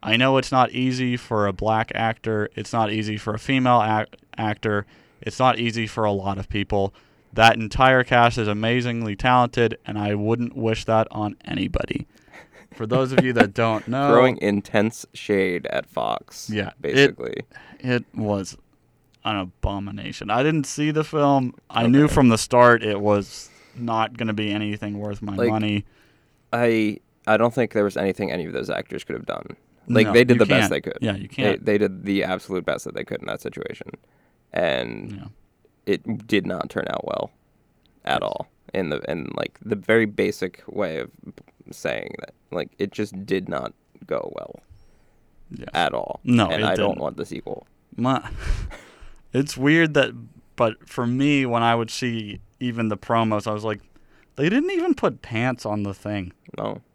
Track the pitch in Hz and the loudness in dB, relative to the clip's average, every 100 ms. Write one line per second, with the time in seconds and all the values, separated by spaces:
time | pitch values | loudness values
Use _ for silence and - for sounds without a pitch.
0 | 107 113 131 135 127 131 123 - 127 127 | 0 2 4 4 2 2 2 2 -2 0
1 | 127 123 - 110 101 92 107 110 113 - | -2 -2 -2 0 0 0 0 0 0 -2
2 | 113 113 - 110 104 - 107 120 110 107 | -2 -2 -4 -2 -2 -6 -6 -2 0 -2
3 | 107 107 110 107 - 135 127 120 107 110 | -4 -6 -6 -8 -2 0 4 4 4 0
4 | 110 - _ - 110 107 113 104 101 - | -2 -10 _ -6 -4 -2 -2 -2 -4 -16
5 | _ _ - - 127 117 120 113 110 - | _ _ -12 0 2 2 -2 -2 -6 -2
6 | 107 101 95 95 95 104 101 104 98 - | 0 0 -2 -6 -6 -6 -2 0 -2 -4
7 | _ _ _ - 113 113 110 - 131 131 | _ _ _ 6 6 6 -2 2 6 6
8 | 123 123 120 113 107 104 113 123 123 117 | 4 6 4 4 -2 0 0 0 -2 -4
9 | 110 101 127 127 120 123 117 117 - 107 | -4 -2 2 4 4 2 0 0 -10 -4
10 | 104 104 104 117 117 135 113 110 - 110 | -2 -2 0 -2 -4 -4 -2 -2 0 0
11 | 110 - 104 - - - 95 - - - | 0 -2 -6 -6 -8 -6 -4 -4 -4 -6
12 | - _ _ - - - - - 110 127 | -8 _ _ -20 -20 -20 -20 -10 -2 0
13 | 131 131 131 117 104 98 113 110 - 127 | 2 2 2 4 2 4 0 0 -2 0
14 | 143 120 131 120 101 101 - 110 104 - | 4 6 6 4 2 0 0 0 0 -2
15 | - - - 101 92 87 - - - - | -18 -16 -2 0 2 -2 -4 -6 -6 -6
16 | 55 57 - - - 107 95 - - 131 | -4 -4 -8 -18 -8 -6 -6 -6 -2 4
17 | 139 - 60 - - - - - 127 123 | 4 2 -10 -8 -12 -18 -20 -12 -2 -2
18 | - - 107 101 95 - _ _ _ _ | -2 -6 -2 -2 -4 -12 _ _ _ _
19 | _ _ - 104 92 - 101 101 101 101 | _ _ -6 -4 -6 -6 -6 -6 -8 -10
20 | - - 101 110 143 160 135 - 151 151 | -12 -10 -2 0 2 2 -2 -2 -2 0
21 | 156 156 143 139 127 - _ - 117 135 | -2 2 4 4 0 -6 _ 0 4 6
22 | 147 156 131 113 - 123 123 117 110 101 | 6 8 6 6 4 8 8 8 4 0
23 | 101 104 98 - - - _ - 120 113 | 2 2 2 -12 -20 -20 _ -10 -4 0
24 | 110 120 117 107 107 104 107 104 104 104 | -2 -2 -4 -2 -2 -2 -4 -6 -6 -8
25 | 104 101 104 98 120 110 107 104 - _ | -8 -8 -8 0 0 2 0 -2 -4 _
26 | _ _ _ _ _ 117 120 113 107 104 | _ _ _ _ _ 0 2 2 0 -2
27 | _ _ - 110 117 117 113 110 101 92 | _ _ 0 4 4 2 -2 2 0 0
28 | 98 92 98 82 82 65 - - - - | -2 -2 -4 -4 -6 -6 -4 -6 -6 -12
29 | - - - 50 - - _ _ - 120 | -8 -10 -8 -10 -10 -18 _ _ 0 4
30 | 104 107 123 120 110 131 104 71 - - | 6 6 8 8 6 6 4 0 -4 -4
31 | 113 98 98 - 117 95 - 104 101 92 | -4 -4 -8 -2 0 0 2 2 2 -2
32 | 87 98 90 92 - 92 85 69 - - | -2 0 0 -4 -4 -4 -2 -4 -6 -10
33 | - - - 52 - - - - - - | -8 -8 -6 -8 -8 -10 -10 -12 -14 -18
34 | _ _ _ _ _ - 85 65 58 57 | _ _ _ _ _ -2 0 0 -4 -8
35 | 50 98 - - _ _ _ _ - 95 | -10 -12 -16 -20 _ _ _ _ -4 -4
36 | - 107 107 104 92 92 - - - - | -2 -8 0 -2 0 -6 -6 -6 -6 -6
37 | - - - _ _ _ _ _ _ _ | -6 -6 -6 _ _ _ _ _ _ _
38 | - 62 50 - - _ - - 90 73 | -2 -2 -2 -6 -10 _ -8 -4 -2 -4
39 | - 82 71 - - _ 107 104 - 113 | -4 -6 -6 -6 -8 _ -6 -6 2 2
40 | 110 101 98 - 95 - - 98 95 78 | 2 0 -2 -2 -8 -10 -12 -6 -4 -4
41 | 64 _ - - - _ - - - 57 | -8 _ -20 -20 -20 _ -20 -10 -6 -6
42 | 50 - - - _ 87 - _ 98 - | -8 -12 -16 -18 _ -8 -8 _ -6 -4
43 | 107 92 98 95 95 76 62 - _ - | -6 -6 -4 -4 -2 -6 -6 -12 _ -20
44 | - - - 50 - - _ - - _ | -6 -6 -6 -10 -14 -16 _ -20 -20 _
45 | _ _ _ _ - - 60 - 82 60 | _ _ _ _ -18 -16 -6 -2 -2 -2
46 | - - - 120 98 82 67 92 101 - | -8 -8 0 2 2 0 0 0 0 -2
47 | 71 - - - - - - _ _ - | -6 -6 -10 -8 -10 -12 -14 _ _ -4
48 | 120 131 - - - - - - - - | 0 0 -2 -10 -2 -2 -4 -12 -20 -20
49 | - - - 127 143 - 135 160 165 147 | -20 -20 -4 -2 -2 0 2 4 4 2
50 | - 120 113 - _ - 117 110 - - | 0 -2 -18 -20 _ 0 0 0 -12 -4
51 | 120 123 139 143 131 117 117 117 113 - | -2 2 2 2 2 2 2 2 0 -4
52 | 127 113 107 101 - _ 127 117 113 104 | -4 -4 -8 -12 -16 _ -6 -2 -2 -2
53 | - 113 113 107 107 107 110 107 - _ | 0 0 2 0 -2 -6 -4 -6 -10 _
54 | _ _ _ - 147 233 339 392 349 311 | _ _ _ -2 0 2 0 -2 0 0
55 | 202 117 - 113 123 123 110 104 101 98 | 0 -2 -8 -2 -2 -2 -4 -4 -4 -6
56 | 107 104 90 - - - 107 104 _ | -6 -6 -6 -12 -18 -8 -8 -8 _